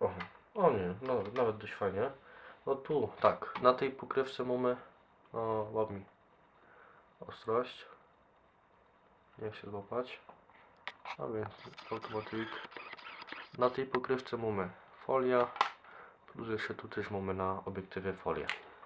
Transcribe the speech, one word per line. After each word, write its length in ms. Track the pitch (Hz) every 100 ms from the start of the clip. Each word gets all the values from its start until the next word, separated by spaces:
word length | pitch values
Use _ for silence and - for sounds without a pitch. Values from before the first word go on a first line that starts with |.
O, 100 | 117 92 - - -
o 160 | 214 175
nie, 240 | 113 90 98
no, 200 | 131 123 98
nawet 240 | 127 117 104
dość 160 | 104
fajnie. 360 | - 101 95 131 - - - - - -
No 80 |
tu, 380 | 135 - 151 - -
tak, 400 | 107 87 - -
na 120 | 123
tej 160 | 127 139
pokrywce 540 | - 123 135 131 -
mamy... 320 | 127 127 123 123 - - - - -
o, 60 | 113 113 110 107
łap 180 | 110 107
mi 140 | 101 98 - _ - - - - - - - - - -
ostrość. 580 | - - 117 127 - - - - _ _ _ _ _ _ - _ _ _ - _ -
Nie 120 | 110
chcę 200 | - -
złapać. 500 | 101 98 117 127 - - - - - - - - - - -
A 80 | 135
więc 280 | 110 107 - - - -
automatyk. 580 | 113 - 107 107 110 113 - - - - - - - - - - -
Na 120 | 123
tej 160 | 127 131
pokrywce 500 | 127 127 127 - 117
mamy 340 | 113 101 92 - - - -
folia. 440 | 131 127 123 120 - - - - - - - -
Plus 220 | - 113
jeszcze 260 | 110 -
tu 140 | - 110
też 220 | - 98
mamy 240 | 101 95
na 280 | 95 95 95
obiektywie 480 | 98 98 92 98 95
folię. 340 | 92 85 78 - - - -